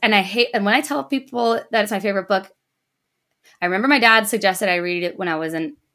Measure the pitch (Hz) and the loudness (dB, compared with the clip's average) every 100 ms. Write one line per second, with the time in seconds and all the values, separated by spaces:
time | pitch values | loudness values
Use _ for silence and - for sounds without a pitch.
0 | 226 208 185 233 240 220 202 254 302 285 | 2 2 2 0 0 0 2 2 0 -4
1 | 277 269 262 240 233 226 - 226 208 202 | -2 -6 -4 -2 0 0 -2 -2 0 -2
2 | 202 196 180 196 196 _ _ _ _ _ | -2 -2 0 -2 -2 _ _ _ _ _
3 | _ _ _ _ _ _ 180 185 262 277 | _ _ _ _ _ _ -2 0 2 4
4 | 226 220 208 220 196 180 196 175 175 175 | 6 4 2 0 0 0 -2 -2 -2 -4
5 | 175 - 175 160 160 160 156 - _ | -4 -4 -4 -2 -4 -4 -6 -8 _